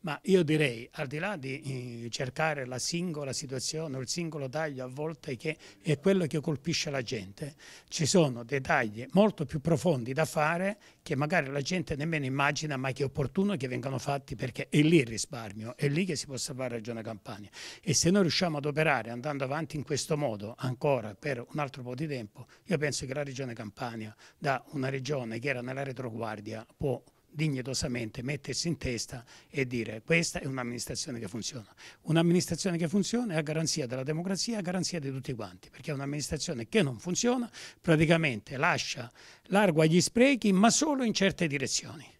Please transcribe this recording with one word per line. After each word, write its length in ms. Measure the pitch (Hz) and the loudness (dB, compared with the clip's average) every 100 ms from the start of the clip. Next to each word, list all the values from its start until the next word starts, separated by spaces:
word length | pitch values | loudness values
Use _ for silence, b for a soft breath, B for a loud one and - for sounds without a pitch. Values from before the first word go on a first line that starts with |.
ma 180 | 165 143 | -6 -6
io 180 | - 185 | 4 4
direi, 440 | 151 151 147 113 127 | 6 4 4 0 -10
al 140 | - 143 | -8 -6
di 120 | 151 | -4
là 180 | 185 196 | -4 -6
di, 680 | 135 135 139 131 123 117 | -6 -8 -6 -8 -8 -10
eh, 60 | 117 | -8
cercare 560 | - 131 - 156 143 123 | -4 -6 0 0 0 -6
la 120 | 127 | -6
singola 540 | - 170 180 147 139 | -4 -2 -2 -4 -4
situazione 640 | 123 143 131 - 156 160 131 | -6 -6 -6 -4 -6 -4 -6
o 40 | |
il 80 | 123 | -4
singolo 400 | - 165 151 135 | -4 -4 -4 -4
taglio 360 | 143 160 131 | -2 -4 -4
a 40 | 127 | -8
volte 480 | 131 156 160 - 123 | -6 -6 -6 -8 -6
che 200 | 156 151 B B | -4 -6 B B
è 180 | - 147 | 0 2
quello 280 | 190 196 165 | 6 4 4
che 140 | 160 | 0
colpisce 500 | 143 147 - 160 160 | -2 -2 -2 -2 0
la 120 | 139 | -2
gente, 520 | 113 117 95 101 143 - B B B | -2 -6 -6 -10 -12 -12 B B B
ci 160 | - | -2
sono 380 | 151 190 151 120 | 4 6 6 2
dei 180 | 117 139 | -2 -2
tagli 460 | 131 156 117 104 131 | 2 2 2 -4 0
molto 340 | 180 214 - 135 | 6 6 4 -4
più 140 | 151 | -2
profondi 520 | 151 160 180 139 120 | 2 4 4 2 0
da 120 | 135 | 0
fare 520 | 156 - 151 170 190 214 B B | 0 2 2 2 -2 -4 B B
che 120 | - | -4
magari 380 | 139 151 175 135 | 0 2 2 0
la 80 | 139 | -2
gente 340 | 135 180 - | -2 -2 -2
nemmeno 300 | 147 156 156 | -4 -2 0
immagina, 520 | 131 135 143 147 156 135 | 0 2 2 2 -2 -2
ma 140 | 135 | -2
che 140 | 127 | -2
è 20 | 135 | -2
opportuno 480 | - 135 - 196 180 | 0 -2 2 0 0
che 120 | 127 | -2
vengano 300 | 123 127 135 | -4 -2 -4
fatti 360 | - 143 - | -2 -4 -4
perché 340 | 123 127 - 135 | -8 -6 -6 2
è 120 | 143 | 6
lì 160 | 151 170 | 8 6
il 100 | 117 | 4
risparmio, 680 | 110 - 127 110 104 113 127 | -2 -6 -6 -10 -10 -10 -2
è 100 | 147 | 0
lì 180 | 147 | 2
che 120 | 185 143 | 0 -4
si 100 | - | -6
può 100 | 131 | -8
salvare 340 | - 131 127 | -8 -6 -6
la 60 | 120 | -6
Regione 260 | 110 113 | -6 -8
Campania. 460 | 110 110 - 104 104 B B B | -8 -10 -12 -14 -14 B B B
E 140 | - | 0
se 160 | 143 170 | 2 6
noi 120 | 202 | 6
riusciamo 340 | 180 - 180 151 | 4 4 0 0
ad 80 | |
operare 460 | 143 143 156 131 113 | -2 2 2 2 0
andando 340 | 120 135 143 | -6 -6 -4
avanti 320 | 131 147 160 151 | -4 -4 -4 -8
in 80 | |
questo 320 | 131 139 - 151 | -4 -4 0 0
modo 380 | 143 104 104 120 | 0 -2 -8 -6
ancora 560 | 131 123 151 131 107 | -4 0 2 2 0
per 300 | 101 147 135 123 | -8 -6 -6 -6
un 120 | 151 | -4
altro 240 | 143 131 | -4 -6
po' 120 | 123 | -10
di 120 | 127 160 | -6 -6
tempo, 400 | 135 104 - 123 b | -6 -8 -14 -20 b
io 120 | _ 165 | _ 0
penso 300 | 147 123 135 | 0 -2 -6
che 80 | |
la 80 | 135 | -6
Regione 300 | 143 127 135 | -6 -6 -8
Campania, 640 | 117 110 - 123 113 110 - B B | -8 -12 -8 -8 -6 -10 -14 B B
da 280 | 147 127 - | -2 -2 -2
una 180 | 147 131 | -4 -2
regione 500 | 135 131 147 117 113 | -4 -4 -4 -4 -6
che 100 | 135 | -4
era 120 | 123 | -4
nella 220 | 123 131 | -4 -6
retroguardia, 840 | 135 131 123 110 110 107 107 110 110 _ | -8 -6 -8 -6 -6 -8 -10 -12 -12 _
può 240 | 147 123 _ _ _ | -2 -2 _ _ _
dignitosamente 880 | 147 156 135 127 127 147 120 113 - | -2 -2 0 -4 -4 -2 -2 -4 -6
mettersi 460 | 127 143 - 127 170 | -6 -6 -6 -4 -2
in 100 | 165 | -2
testa 460 | 139 117 - 127 - B B | -2 -4 -6 -10 -16 B B
e 160 | - 127 | -2 0
dire: 360 | 120 110 110 | 0 -4 -8
"Questa 360 | - 165 165 180 | 2 2 2 -4
è 80 | 151 | -4
un'amministrazione 720 | 135 120 120 - 127 - 117 | -4 -6 -6 -6 -6 -6 -8
che 80 | 110 | -6
funziona". 400 | 117 104 127 104 - B B | -6 -8 -10 -16 -20 B B
Un'amministrazione 760 | - 160 170 175 - 165 196 170 | 2 4 6 4 2 -2 -2 0
che 100 | 165 | 0
funziona 460 | 202 185 233 240 | 2 2 0 0
è 20 | 160 | -2
a 60 | |
garanzia 460 | 147 156 160 - 127 | 0 -2 0 -2 -2
della 160 | 127 | -4
democrazia, 540 | 135 156 180 190 - 220 | -2 -2 -2 -2 -2 -4
a 40 | |
garanzia 380 | 180 185 165 175 | -2 -2 -2 -4
di 100 | 139 | -6
tutti 240 | 135 131 | -6 -6
quanti, 340 | 120 104 90 - | -8 -8 -12 -20
perché 220 | - - | -14 -8
un'amministrazione 800 | 135 139 147 135 151 - 135 113 | -6 -4 -4 -4 -4 -4 -4 0
che 120 | 220 | 2
non 180 | 147 113 | 2 0
funziona 500 | 175 175 233 247 233 B B B | -2 2 2 2 -2 B B B
praticamente 760 | - 156 156 165 156 110 - 135 | 4 6 8 6 4 0 -6 0
lascia 560 | 165 147 - 143 120 B B B - | 2 2 -2 -6 -10 B B B 0
largo 360 | 190 208 156 | 4 6 6
agli 180 | 160 175 | 8 6
sprechi, 520 | - - 262 269 214 | 4 6 6 6 4
ma 180 | 185 220 | 6 6
solo 320 | - 311 277 | 6 2 2
in 100 | 247 | 0
certe 360 | - 190 - 170 | 2 2 2 0
direzioni. 580 | 139 127 - - - - _ | 0 -2 -2 -6 -14 -16 _